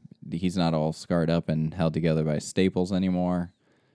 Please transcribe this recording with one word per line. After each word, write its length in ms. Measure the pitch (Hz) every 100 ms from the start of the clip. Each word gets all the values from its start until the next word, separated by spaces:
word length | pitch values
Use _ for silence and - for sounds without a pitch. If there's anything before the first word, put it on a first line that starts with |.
| - - -
He's 260 | 85 90 90
not 160 | 82
all 180 | 80 78
scarred 380 | - - 87 80
up 180 | 85 -
and 240 | 78 78
held 220 | - 82
together 300 | 80 82 80
by 140 | 78 76
staples 520 | - - 95 92 90
anymore. 580 | 92 92 90 90 90 87 _ _ _ _